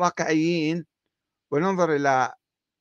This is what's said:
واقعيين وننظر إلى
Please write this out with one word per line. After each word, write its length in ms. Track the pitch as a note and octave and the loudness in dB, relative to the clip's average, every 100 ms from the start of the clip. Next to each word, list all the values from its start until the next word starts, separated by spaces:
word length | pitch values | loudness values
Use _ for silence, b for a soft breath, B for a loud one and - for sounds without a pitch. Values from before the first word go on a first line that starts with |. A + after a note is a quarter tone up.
واقعيين 840 | F3 - D#3+ D#3+ D#3+ F3 D3+ E3+ D#3 _ _ _ _ _ - | -2 0 -2 0 0 0 -2 -4 -6 _ _ _ _ _ -6
وننظر 440 | C#3+ F#3 F#3 E3+ C#3+ | -2 0 0 0 2
إلى 380 | C#3 C3 A#2+ - _ _ _ _ | 2 2 0 -4 _ _ _ _